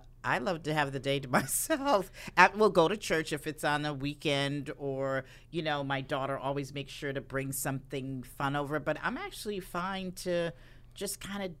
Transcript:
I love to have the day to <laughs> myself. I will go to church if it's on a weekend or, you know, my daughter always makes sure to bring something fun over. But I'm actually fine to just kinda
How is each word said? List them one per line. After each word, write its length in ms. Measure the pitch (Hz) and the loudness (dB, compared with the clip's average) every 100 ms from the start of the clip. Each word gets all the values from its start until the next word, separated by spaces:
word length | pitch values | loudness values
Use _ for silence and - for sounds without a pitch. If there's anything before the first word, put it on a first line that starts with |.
| - - 123 | -6 -6 0
I 140 | 165 | 0
love 240 | 226 165 | 0 -2
to 100 | 156 | 0
have 180 | 151 143 | 2 2
the 80 | 135 | 0
day 220 | 139 139 | 0 0
to 60 | 135 | 2
<laughs> 120 | 147 | 2
myself. 720 | 131 - - 311 277 208 - - - - | 2 -2 0 0 4 2 2 -10 4 10
I 140 | 190 | 10
will 200 | 196 214 | 10 6
go 200 | 185 160 | 8 6
to 80 | 214 | 4
church 340 | - 160 160 | 0 0 0
if 160 | 147 156 | -4 -4
it's 160 | 147 | -2
on 220 | 156 147 151 | 0 2 0
a 80 | |
weekend 800 | 139 143 143 156 139 139 143 139 - | -2 -4 -2 0 2 2 -2 -6 -6
or, 460 | 139 135 135 135 131 - - | -4 -2 0 -2 -4 -12 -10
you 100 | 160 | -6
know, 240 | 156 143 139 | -2 -2 -2
my 160 | 139 | -4
daughter 360 | 135 143 135 135 | -2 -2 -2 -2
always 360 | 135 143 135 | -2 -2 -4
makes 180 | 143 139 | -8 -10
sure 220 | - 143 | -6 -6
to 80 | 135 | -4
bring 320 | 131 135 135 | -4 -4 -4
something 680 | - 151 135 - 139 131 135 | -4 -2 -4 -4 -6 -6 -8
fun 340 | 120 - 139 143 | -10 -4 -2 0
over. 200 | 143 151 | -2 -2
But 160 | 156 151 | -2 -2
I'm 160 | 170 262 | -2 -4
actually 440 | 403 - 214 202 | -6 -8 -6 -6
fine 500 | 180 180 185 190 185 175 | -6 -4 -4 -4 -6 -6
to 280 | 185 175 170 160 - - - | -2 0 0 -4 -14 -20 -18
just 280 | - 196 - | -8 -6 -6
kinda 260 | 190 202 190 156 | -8 -6 -6 -8